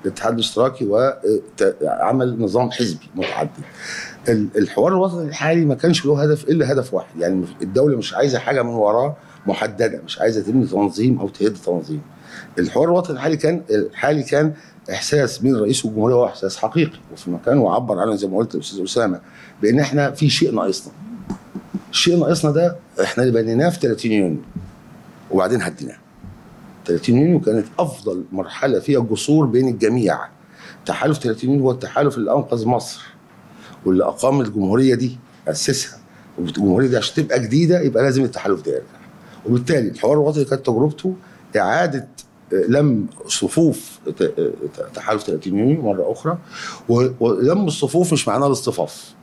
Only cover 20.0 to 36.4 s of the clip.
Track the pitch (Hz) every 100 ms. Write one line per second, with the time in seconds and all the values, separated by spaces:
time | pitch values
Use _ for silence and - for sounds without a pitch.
20 | 139 - 151 - 135 110 92 - - -
21 | - 233 - - - - - - - -
22 | 175 175 139 165 151 147 175 175 - -
23 | 98 - 127 113 113 113 170 175 123 110
24 | 117 107 90 76 - - - - - -
25 | - - - 95 92 120 85 73 69 -
26 | - - - - - - - - - 85
27 | - 120 160 175 - 113 - - 170 -
28 | 107 90 87 95 90 - 135 104 - 131
29 | 117 110 - 156 135 117 131 107 107 123
30 | 101 76 - - - - - - - -
31 | 135 151 120 110 127 139 131 123 110 120
32 | 147 123 113 135 - 120 110 120 - -
33 | - - - - - - - - 95 92
34 | - - 127 139 113 107 95 113 131 120
35 | 127 - - - - - - 131 - -
36 | - - - -